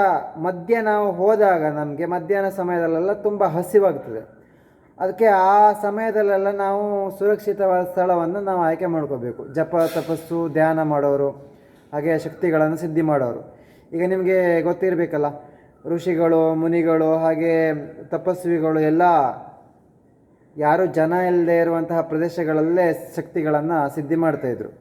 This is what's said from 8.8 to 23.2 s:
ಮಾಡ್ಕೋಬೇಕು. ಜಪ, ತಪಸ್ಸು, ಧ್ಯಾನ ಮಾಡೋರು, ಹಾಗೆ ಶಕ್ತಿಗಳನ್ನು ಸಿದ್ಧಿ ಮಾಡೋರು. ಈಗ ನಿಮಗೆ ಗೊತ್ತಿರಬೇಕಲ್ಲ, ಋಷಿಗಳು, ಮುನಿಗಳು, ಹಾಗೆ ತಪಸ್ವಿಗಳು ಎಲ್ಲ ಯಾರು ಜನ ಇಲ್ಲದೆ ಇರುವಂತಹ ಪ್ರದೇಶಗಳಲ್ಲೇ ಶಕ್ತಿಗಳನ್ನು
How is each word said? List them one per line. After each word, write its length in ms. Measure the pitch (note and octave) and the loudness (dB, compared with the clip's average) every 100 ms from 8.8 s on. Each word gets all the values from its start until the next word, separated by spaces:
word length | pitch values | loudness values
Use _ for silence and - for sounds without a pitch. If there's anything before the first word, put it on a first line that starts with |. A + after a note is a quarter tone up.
| F#3 | -2
ಮಾಡ್ಕೋಬೇಕು. 600 | E3 C#3+ C3+ A#2+ A#2 C3+ | -2 -4 -6 -6 -10 -8
ಜಪ, 280 | C3+ D#3 F3 | -4 -2 0
ತಪಸ್ಸು, 760 | E3 E3 D#3 D#3+ - E3+ E3 | 0 -2 -4 -6 -4 -4 -2
ಧ್ಯಾನ 320 | D3 D#3+ D#3+ | 0 2 2
ಮಾಡೋರು, 480 | D#3 D3 C#3+ C#3 C#3 C#3 - - _ _ _ | 0 0 0 0 -2 -4 -16 -20 _ _ _
ಹಾಗೆ 260 | D3 D#3 D#3+ | -6 -2 -2
ಶಕ್ತಿಗಳನ್ನು 580 | D#3+ - F3 D#3 D#3 D#3+ | -4 -4 0 2 2 0
ಸಿದ್ಧಿ 240 | E3+ D#3 | -2 0
ಮಾಡೋರು. 560 | D#3 D3 B2 A#2+ - - - - _ | 2 2 0 -4 -12 -20 -20 -20 _
ಈಗ 140 | E3 F3+ | -4 -2
ನಿಮಗೆ 540 | F#3+ F#3 F#3 F3+ E3+ | 0 0 2 2 2
ಗೊತ್ತಿರಬೇಕಲ್ಲ, 640 | E3 F3 F#3+ E3+ E3+ D3+ D3 C#3+ - - _ _ - | 0 0 -2 0 -2 -2 -4 -4 -16 -20 _ _ -6
ಋಷಿಗಳು, 680 | E3+ F3 E3 E3 D#3+ D#3+ D#3+ | -4 -2 0 2 4 2 2
ಮುನಿಗಳು, 640 | E3 E3+ E3 D#3+ D#3+ D#3+ | 0 0 2 2 2 2
ಹಾಗೆ 540 | E3 D#3 E3 E3 D#3+ D3+ C#3+ - | 0 0 0 0 0 -2 -8 -16
ತಪಸ್ವಿಗಳು 760 | - E3 F#3 F3+ F3 E3+ D#3+ D#3 | -10 -6 -4 -4 -2 0 0 2
ಎಲ್ಲ 220 | D#3 D#3+ F3 D#3+ C3 - - - - _ _ _ _ _ _ _ _ - | 2 4 4 4 2 -4 -14 -20 -20 _ _ _ _ _ _ _ _ -2
ಯಾರು 280 | D3 E3 F#3 | 2 2 2
ಜನ 280 | D3+ D#3+ | 2 0
ಇಲ್ಲದೆ 440 | F3 F3+ F3 E3+ E3+ | 2 2 2 2 2
ಇರುವಂತಹ 440 | E3 E3 D#3+ E3 | 2 0 -2 -2
ಪ್ರದೇಶಗಳಲ್ಲೇ 1120 | D#3+ D#3 E3 E3+ D#3 D#3 D#3+ F3 E3+ D3+ - | -2 -2 -2 -2 -2 0 2 2 2 0 -6
ಶಕ್ತಿಗಳನ್ನು 800 | - | -10